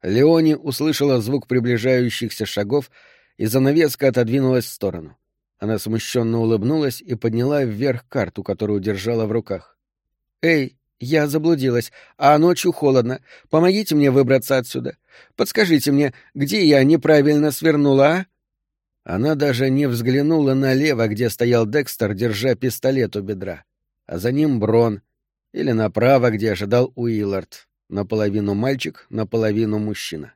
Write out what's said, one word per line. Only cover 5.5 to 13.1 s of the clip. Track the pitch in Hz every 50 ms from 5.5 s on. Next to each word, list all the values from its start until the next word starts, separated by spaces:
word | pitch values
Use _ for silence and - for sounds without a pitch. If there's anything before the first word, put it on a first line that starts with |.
| _
Она | _ 101 107 110 101
смущенно | - 107 110 113 - - - 127 117 113 113 117
улыбнулась | 113 113 113 104 98 123 156 160 147 135 120 -
и | - - 127
подняла | 110 - 117 110 117 123 135 147 147 135
вверх | 117 107 101 131 147 - 120 _
карту, | _ - 139 101 90 _ - 98
которую | - - - 110 104 104 101
держала | 95 110 101 95 95 113 120 113 113
в | 104
руках. | 110 117 - - 98 90 - _ _ _ _ _ _ _ _ _ _ _ _ _ _ _
"Эй, | - 165 165 151 135 127 _ _ _ _ _ _
я | 123 123 156 156 147
заблудилась, | 147 139 156 151 165 170 143 131 131 120 120 120 - _ - - _ _
а | - 139 139 151
ночью | 147 160 175 180 - - 180
холодно. | 160 - 151 143 135 127 117 120